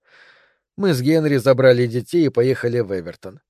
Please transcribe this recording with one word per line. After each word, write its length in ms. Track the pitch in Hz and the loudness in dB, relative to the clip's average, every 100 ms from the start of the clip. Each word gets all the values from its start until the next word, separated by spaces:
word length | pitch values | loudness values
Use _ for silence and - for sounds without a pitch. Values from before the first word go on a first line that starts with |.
| _ _ _ _ _ _ _ - | _ _ _ _ _ _ _ -4
Мы 180 | 196 | -2
с 80 | 131 | 0
Генри 360 | 131 160 151 139 | 0 0 0 0
забрали 480 | 131 123 131 123 123 | 2 4 4 4 2
детей 400 | 120 117 175 147 | -4 -4 0 0
и 40 | |
поехали 500 | 120 127 123 120 120 | 0 0 0 -4 -4
в 180 | 101 95 | -4 -6
Эвертон. 420 | 85 85 92 101 | -10 -14 -18 -20